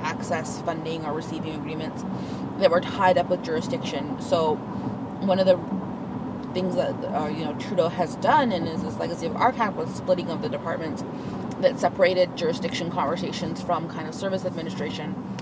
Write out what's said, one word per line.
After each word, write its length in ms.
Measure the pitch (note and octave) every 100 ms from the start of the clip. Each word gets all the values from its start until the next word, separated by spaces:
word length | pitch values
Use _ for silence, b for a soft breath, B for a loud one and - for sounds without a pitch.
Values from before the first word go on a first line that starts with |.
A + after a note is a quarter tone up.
access 600 | D#3+ D#3+ - E3 - -
funding 420 | E3+ D#3+ D#3+ D#3+
or 80 | D#3
receiving 420 | D3+ E3 D#3+ D#3
agreements 480 | D3+ D3+ D#3 D#3 - - B B B B -
that 100 | F#3+
were 100 | F3
tied 380 | - - F#3 F3+
up 100 | F3
with 140 | F3+
jurisdiction. 760 | - D#3 - E3 - D3 C#3 C3+
So 320 | - E3+ D#3 D3+ - B B - - -
one 180 | F#3+ F#3
of 60 |
the 140 | F#3+ F3+ - - - - - - - - -
things 220 | F#3 F#3 F3
that, 180 | D#3 - C#3
uh, 120 | D3+ D3+
you 160 | D3+
know, 80 | D#3+ C#3
Trudeau 300 | - F#3 E3
has 280 | E3+ D#3+ -
done 360 | G3+ D4 B3
and 140 | F3+ E3
is 160 | D#3+
this 140 | - -
legacy 300 | E3 E3+ E3
of 100 | -
R 160 | A#3
cap 220 | A#3+ G#3+
was 160 | F3 D#3+
splitting 360 | - - F3+ E3+
of 100 | D#3
the 80 | -
departments 560 | - E3 E3 D#3 - - B B B B -
that 180 | F#3 F3
separated 580 | F3 - F3+ F#3 F3 -
jurisdiction 540 | D#3+ - F3 - E3+
conversations 720 | F3 C#3+ F3 E3 - E3 E3+
from 280 | - E3 E3
kind 180 | E3 D3+
of 60 |
service 320 | - G3 F#3+ F#3
administration, 640 | E3+ D#3+ - D3+ - D3+ - B B